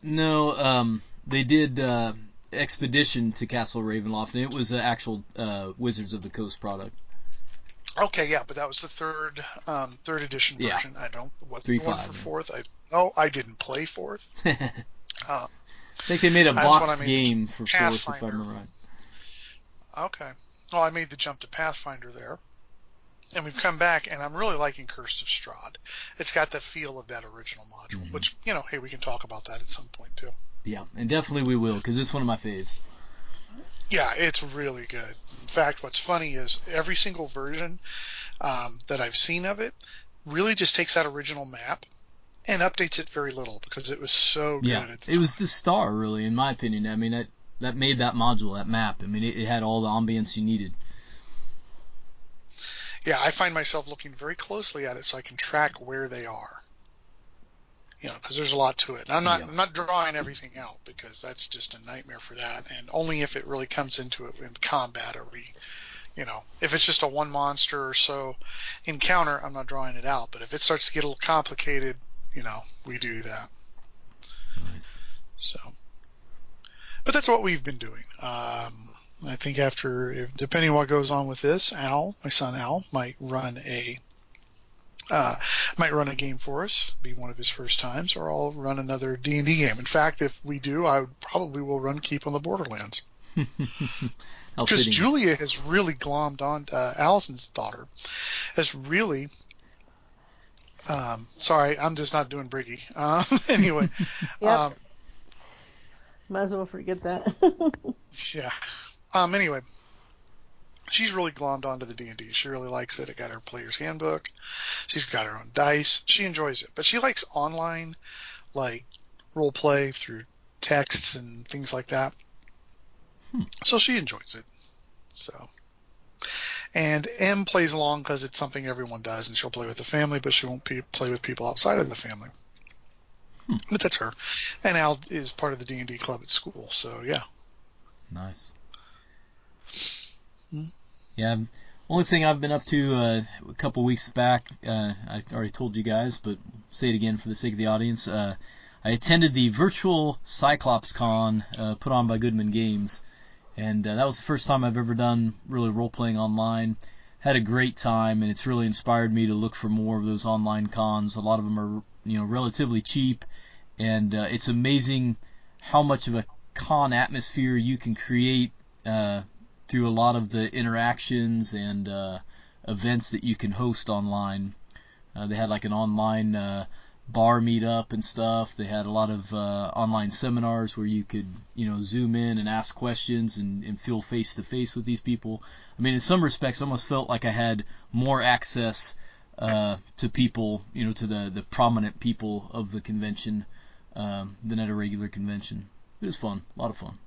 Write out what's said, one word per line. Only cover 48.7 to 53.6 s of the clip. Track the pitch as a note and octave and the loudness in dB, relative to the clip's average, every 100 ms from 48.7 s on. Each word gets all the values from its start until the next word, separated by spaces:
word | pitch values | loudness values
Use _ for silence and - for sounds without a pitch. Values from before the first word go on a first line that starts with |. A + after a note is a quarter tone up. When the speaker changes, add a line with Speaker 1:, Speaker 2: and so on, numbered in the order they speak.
| A2+ A2 - | 0 0 -2
Speaker 1:
I | G2 | -2
mean, | G#2+ | 0
it, | A2+ A2 | -2 -2
it | A2+ | 0
had | A#2 | 0
all | A2 A2+ | 2 0
the | A2 | 2
ambience | A2 A2+ A2+ G#2+ A2 | 2 2 2 0 0
you | |
needed. | G#2+ A2 F#2+ - - - - - - - - - - - - - - - - - - - - - - - - | 2 0 0 0 -2 -4 -10 -12 -4 2 2 2 -4 -8 -6 -6 -6 -8 -8 -10 -12 -12 -12 -10 -8 -4 0
Speaker 2:
Yeah, | C3+ | 2
I | D3 | 2
find | - F#3 | 2 0
myself | E3 | 2